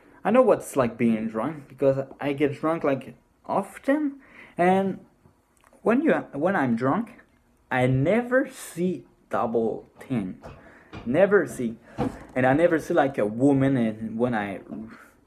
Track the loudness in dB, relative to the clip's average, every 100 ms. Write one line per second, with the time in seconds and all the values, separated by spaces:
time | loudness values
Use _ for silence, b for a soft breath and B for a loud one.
0 | b b 2 4 6 2 0 0 0 2
1 | 0 0 -2 -4 -4 -8 -16 0 0 0
2 | -6 -8 -6 0 -2 0 -4 -2 -2 -2
3 | -6 -20 _ _ -4 -4 -4 -6 0 0
4 | -2 -6 B B B 0 2 4 0 -6
5 | -14 _ _ _ _ _ _ _ 0 2
6 | 2 0 -2 -4 0 0 0 0 0 0
7 | -4 -14 _ _ _ _ _ 0 2 2
8 | 2 0 2 0 0 -8 -14 -4 -4 -4
9 | -10 _ _ -4 -2 0 -2 -4 -12 -20
10 | -6 -4 -4 -10 -18 B B B B -12
11 | -2 2 4 4 2 -4 -8 -8 B B
12 | -6 B B 0 2 4 4 2 0 0
13 | 0 0 -2 2 2 4 2 2 0 -4
14 | -8 -2 -2 -2 -6 -10 -12 -14 -14 B
15 | B B